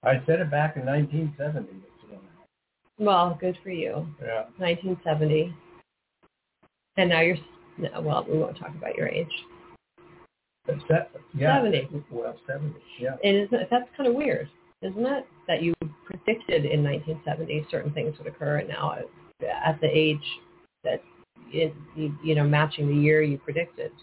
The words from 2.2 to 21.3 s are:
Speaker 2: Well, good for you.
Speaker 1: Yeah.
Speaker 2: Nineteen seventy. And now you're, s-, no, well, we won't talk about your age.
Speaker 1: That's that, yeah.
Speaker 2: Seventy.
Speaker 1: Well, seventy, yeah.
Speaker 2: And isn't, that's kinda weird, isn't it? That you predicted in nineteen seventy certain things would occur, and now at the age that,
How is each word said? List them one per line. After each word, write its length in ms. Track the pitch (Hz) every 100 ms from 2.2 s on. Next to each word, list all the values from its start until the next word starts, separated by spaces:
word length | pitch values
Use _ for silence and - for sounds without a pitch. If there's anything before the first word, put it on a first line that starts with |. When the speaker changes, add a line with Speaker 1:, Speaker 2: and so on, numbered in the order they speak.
| - 165 _ _ _ _ _ _
Speaker 2:
Well, 360 | 208 185 175 160
good 160 | 180 180
for 80 | 190
you. 360 | 175 156 147 160 147
Speaker 1:
Yeah. 220 | 120 110 110 -
Speaker 2:
Nineteen 400 | 180 170 185 180
seventy. 500 | 170 156 156 156 170 160 - - _ _ _ _ _ _ _ _ _ _ _ -
And 140 | 180
now 120 | 165
you're, 160 | 165 175
s-, 40 | - - - -
no, 220 | - -
well, 220 | 156 - -
we 80 | 156
won't 180 | - -
talk 140 | - -
about 200 | - -
your 120 | -
age. 200 | - 165 - - - - - _ _ 349 - - _ _ _ -
Speaker 1:
That's 120 | 147 -
that, 200 | 160 - - - 139
yeah. 220 | 143 269
Speaker 2:
Seventy. 320 | 233 151 143 147 147
Speaker 1:
Well, 240 | 117 117 117 -
seventy, 340 | 139 147 - - -
yeah. 160 | 123 131
Speaker 2:
And 240 | 202 196 202
isn't, 220 | 240 185
that's 180 | 247 247 -
kinda 160 | 262
weird, 340 | 247 294 170 - _ _ _
isn't 220 | 190 196 247
it? 200 | 277 - - -
That 160 | 170
you 100 | 170 165 156 - -
predicted 600 | - - 220 - - 147
in 180 | 151
nineteen 360 | 143 156 160 156 -
seventy 400 | 156 160 151 156
certain 200 | 165 147
things 220 | 151 156 151
would 80 | 156
occur, 300 | - 147 147
and 120 | -
now 260 | - 156 - - - - _
at 400 | 117 - 160 151
the 80 | 156
age 300 | 156 156 151 - - - - _ _
that, 180 | 127 127 - - -